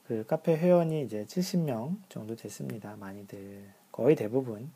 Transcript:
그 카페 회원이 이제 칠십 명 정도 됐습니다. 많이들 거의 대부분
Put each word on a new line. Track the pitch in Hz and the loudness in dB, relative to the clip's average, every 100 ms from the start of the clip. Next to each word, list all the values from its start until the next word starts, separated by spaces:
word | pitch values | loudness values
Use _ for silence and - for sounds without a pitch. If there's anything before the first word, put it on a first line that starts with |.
| - | -6
그 | 113 110 | -6 -2
카페 | 156 - 160 | 0 2 4
회원이 | 180 175 165 156 | 6 6 6 0
이제 | 131 107 107 | -2 -6 -4
칠십 | - 180 185 | -2 0 0
명 | 160 117 127 202 190 | 0 -2 -2 -6 -8
정도 | - 110 | -12 -8
됐습니다. | 113 104 - 135 120 104 107 | -10 -10 -8 -8 -8 -10 -12
많이들 | 98 98 101 101 98 101 101 - _ | -12 -12 -14 -14 -14 -16 -18 -20 _
거의 | - 117 151 | 4 6 6
대부분 | 107 123 131 104 135 | 4 0 -2 -6 -10